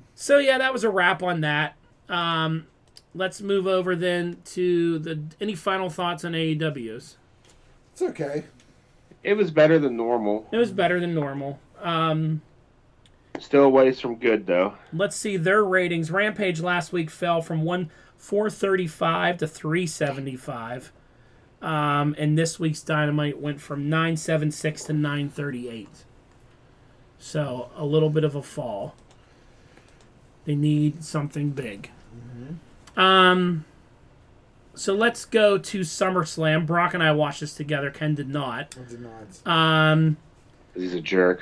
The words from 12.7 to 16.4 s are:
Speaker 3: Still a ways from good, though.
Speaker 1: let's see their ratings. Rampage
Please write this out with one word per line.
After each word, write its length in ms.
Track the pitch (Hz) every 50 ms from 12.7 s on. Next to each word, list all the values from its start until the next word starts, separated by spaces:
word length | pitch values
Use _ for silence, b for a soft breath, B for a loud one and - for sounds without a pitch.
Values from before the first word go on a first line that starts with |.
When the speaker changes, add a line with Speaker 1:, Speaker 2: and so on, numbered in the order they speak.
| _ _ _ _ _ _ _ _ _ _ _ _ _ -
Speaker 3:
Still 280 | - - - 139 139
a 40 | 139
ways 300 | 131 135 131 131 131 -
from 160 | - 127 117
good, 320 | 113 120 120 110 107 98 90
though. 260 | 87 87 92 101 104 - - -
Speaker 1:
let's 240 | - 160 196 202 202
see 220 | - - 214 196 185
their 260 | 160 185 196 214 214
ratings. 460 | 190 185 185 180 175 175 165 165 156
Rampage 500 | 165 196 202 214 208 208